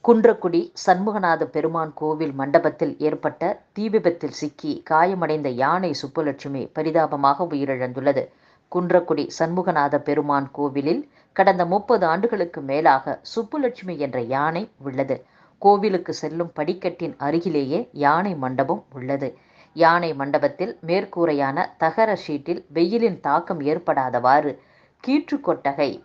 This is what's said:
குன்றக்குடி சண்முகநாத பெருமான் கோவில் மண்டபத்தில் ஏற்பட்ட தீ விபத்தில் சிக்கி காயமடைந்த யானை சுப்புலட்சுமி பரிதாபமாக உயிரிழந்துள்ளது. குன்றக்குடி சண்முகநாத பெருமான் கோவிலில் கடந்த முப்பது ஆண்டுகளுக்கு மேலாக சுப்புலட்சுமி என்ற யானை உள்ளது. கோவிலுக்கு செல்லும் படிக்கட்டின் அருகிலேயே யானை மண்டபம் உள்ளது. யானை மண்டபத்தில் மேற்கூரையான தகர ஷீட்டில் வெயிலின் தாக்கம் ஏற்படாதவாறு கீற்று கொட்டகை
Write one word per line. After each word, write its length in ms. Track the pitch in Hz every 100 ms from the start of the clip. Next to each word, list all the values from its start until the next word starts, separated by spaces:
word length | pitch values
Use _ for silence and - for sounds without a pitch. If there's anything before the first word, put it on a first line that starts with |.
| -
குன்றக்குடி 540 | 220 226 208 180 170 170 -
சண்முகநாத 680 | - 180 208 208 180 160 165
பெருமான் 440 | - 165 165 160
கோவில் 400 | - 156 156 156
மண்டபத்தில் 580 | 135 139 139 151 151 156 135
ஏற்பட்ட 520 | 151 151 156 - 175 208 _
தீ 140 | - 214
விபத்தில் 480 | 208 175 170 143 -
சிக்கி 360 | 147 - 156 139
காயமடைந்த 680 | - 160 180 185 160 156 139 120
யானை 360 | 135 180 185
சுப்புலட்சுமி 680 | 139 135 165 151 139 143 139 -
பரிதாபமாக 760 | - 156 165 151 143 139 143 175
உயிரிழந்துள்ளது. 760 | 147 139 131 127 127 135 135 - _ _ _ _
குன்றக்குடி 540 | 180 175 175 170 151 -
சண்முகநாத 720 | - 165 180 185 160 143 143
பெருமான் 480 | 147 143 147 139 135
கோவிலில் 500 | - 143 135 139 226 294 _ _ -
கடந்த 280 | 190 185 170
முப்பது 400 | 196 202 226 170
ஆண்டுகளுக்கு 560 | 170 226 208 170 160
மேலாக 540 | 139 139 160 135 147 131 -
சுப்புலட்சுமி 680 | 226 220 302 254 240 185 156
என்ற 200 | 139 127 117
யானை 380 | 135 151 170 214 _
உள்ளது. 360 | 135 131 135 127 - _ _ _
கோவிலுக்கு 520 | 196 202 208 185 175
செல்லும் 400 | 156 151 160 170
படிக்கட்டின் 640 | - 151 175 180 170 165 131
அருகிலேயே 640 | 139 165 175 151 131 165 247 143
யானை 360 | 143 160 202 160
மண்டபம் 480 | 127 131 131 104 -
உள்ளது. 380 | 135 131 139 135 - _ _ _ 151
யானை 380 | 165 170 170
மண்டபத்தில் 600 | 139 139 147 143 - 190 -
மேற்கூரையான 880 | 165 185 196 175 170 143 139 143 180 -
தகர 340 | 160 165 220 196
ஷீட்டில் 420 | - 147 151 170 -
வெயிலின் 520 | 151 175 226 226 175
தாக்கம் 400 | 143 151 170 175 139
ஏற்படாதவாறு 840 | 160 170 143 127 120 127 143 151 131 _ _ _ _
கீற்று 340 | - 294 320 285
கொட்டகை 540 | - 156 139 139 127 -